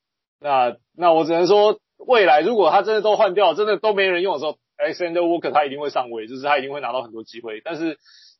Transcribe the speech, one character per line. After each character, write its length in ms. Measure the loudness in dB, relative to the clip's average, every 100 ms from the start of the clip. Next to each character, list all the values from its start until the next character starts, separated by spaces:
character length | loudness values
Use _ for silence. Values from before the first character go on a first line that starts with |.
| _ _ _ _
那， 360 | -2 0 0 -2 _ -2
那 160 | 2
我 120 | 2
只 80 | 2
能 140 | 0 4
说， 320 | 4 4 0 _ -12
未 260 | 0 2
来 160 | 6 4
如 160 | 4 2
果 160 | 4
他 100 | 4
真 140 | 2 0
的 60 |
都 140 | 0 2
换 180 | 2
掉， 200 | 2 2
真 140 | 2 -2
的 80 | -2
都 180 | -2
没 140 | 0 0
人 140 | 0
用 120 | -2
的 60 | -4
时 40 |
候， 140 | -6 -10 _ -6
Alexander 440 | -6 -4 -4 -2
Walker 320 | -2 -2 0
他 120 | 0
一 40 | 0
定 80 | -4
会 120 | -6
上 200 | -6 -6
位， 160 | -8 -12
就 80 |
是 80 | -8
他 160 | -2 -2
一 40 |
定 100 | -4
会 80 | -8
拿 120 | -8
到 100 | -8
很 100 | -10
多 100 | -14
机 180 | -18 -16
会。 220 | -14 -14
但 120 | -12 -8
是， 220 | -8 -8 _ _ _ _